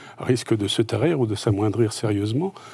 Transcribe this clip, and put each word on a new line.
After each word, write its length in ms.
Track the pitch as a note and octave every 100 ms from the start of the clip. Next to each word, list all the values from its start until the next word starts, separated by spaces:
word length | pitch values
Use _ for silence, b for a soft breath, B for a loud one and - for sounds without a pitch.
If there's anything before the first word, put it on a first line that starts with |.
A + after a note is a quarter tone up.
| B B
risque 380 | - B2 - A2
de 100 | G2
se 140 | -
tarir 400 | A2 A2 D3+ D#3+
ou 40 | A2+
de 100 | G#2
s'amoindrir 580 | - G2 G#2+ A2 A2
sérieusement, 600 | - A2 G2+ G#2 B2 F#3+ - B